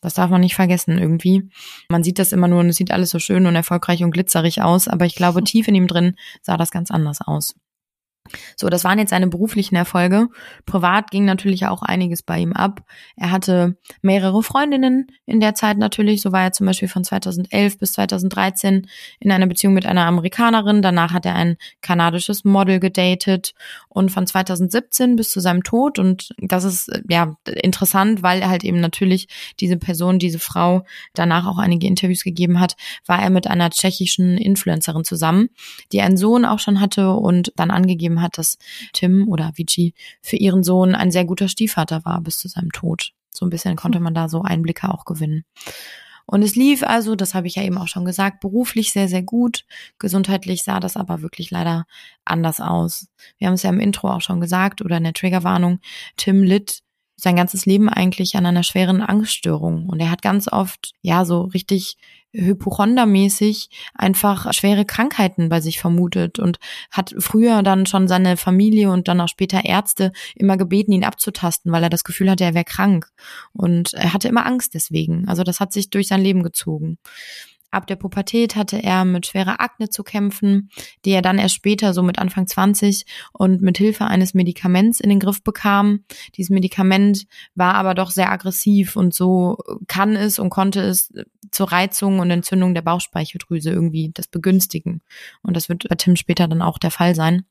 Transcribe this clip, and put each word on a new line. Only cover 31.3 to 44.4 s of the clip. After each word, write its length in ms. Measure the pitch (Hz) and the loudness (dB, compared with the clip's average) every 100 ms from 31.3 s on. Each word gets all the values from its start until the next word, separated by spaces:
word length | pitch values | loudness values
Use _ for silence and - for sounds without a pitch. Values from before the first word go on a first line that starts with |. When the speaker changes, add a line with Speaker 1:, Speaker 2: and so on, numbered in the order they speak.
| 165 180 | 2 0
Speaker 1:
auch 100 | 180 | -2
einige 300 | 196 175 190 | 0 0 0
Interviews 360 | 180 185 180 | 0 0 -2
gegeben 360 | - 170 175 175 | -4 -2 2 4
hat, 160 | 180 - - - - | 2 -2 -14 -18 -2
war 140 | 180 | 0
er 100 | 196 | 2
mit 160 | 185 180 | 2 2
einer 240 | 180 170 | 0 0
tschechischen 680 | - 190 185 180 - 180 180 | 0 -2 -2 -4 0 2 2
Influencerin 640 | 202 196 - 160 - 160 | 2 0 0 -2 -2 -4
zusammen, 460 | 160 170 160 180 233 _ - - - | -4 -2 2 2 2 _ -20 -20 -4
die 100 | 196 | 0
einen 160 | 202 190 | 2 2
Sohn 280 | 208 240 240 | 4 4 2
auch 140 | 214 | 0
schon 200 | - 196 | 0 2
hatte 320 | 202 - 190 | 2 2 2
und 400 | 190 208 180 175 - | 2 2 2 0 -2
dann 140 | 170 | 0
angegeben 500 | 180 185 175 170 170 | 2 2 2 0 0
hat, 160 | 175 - | -2 -4
dass 220 | 160 - - - 226 | -6 -6 -12 -20 -10
Tim 340 | - 180 190 202 | -2 2 4 2
oder 180 | 165 160 | 0 -4
Avicii 460 | 156 160 - 170 - - - | -6 -6 0 -2 -2 -20 -20
für 140 | - 220 | -6 0
ihren 280 | 196 185 | 2 2
Sohn 300 | 175 185 185 185 | 2 4 4 4
ein 160 | 180 | 2
sehr 140 | 175 175 | 0 -2
guter 220 | 185 190 | -2 -4
Stiefvater 580 | - 220 - 160 160 165 | -2 -2 -2 -2 -4 -4
war 160 | 175 | -6
bis 160 | 165 - | -4 -8
zu 100 | 185 | -10
seinem 240 | 175 170 | -8 -8
Tod. 420 | - 170 170 - _ _ | -6 -6 -6 -8 _ _
So 140 | - 180 | -6 -6
ein 40 | |
bisschen 260 | 170 185 165 | -4 -4 -4
konnte 220 | 175 170 | -2 -2
Speaker 2:
Hm. 60 | |
Speaker 1:
man 100 | 170 | -2
da 160 | 165 165 | -2 -4
so 140 | 165 | -4